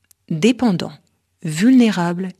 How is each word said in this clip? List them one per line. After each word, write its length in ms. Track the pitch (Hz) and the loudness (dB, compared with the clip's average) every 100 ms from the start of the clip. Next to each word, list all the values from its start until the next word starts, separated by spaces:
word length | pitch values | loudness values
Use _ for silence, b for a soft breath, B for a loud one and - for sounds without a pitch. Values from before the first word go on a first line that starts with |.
| _ _ - | _ _ -10
dépendant, 640 | 160 208 254 240 175 - - _ _ _ _ | 0 0 2 -2 -2 -6 -14 _ _ _ _
vulnérable 880 | 165 151 226 262 226 185 175 175 185 | -10 0 4 4 4 0 -4 -4 -10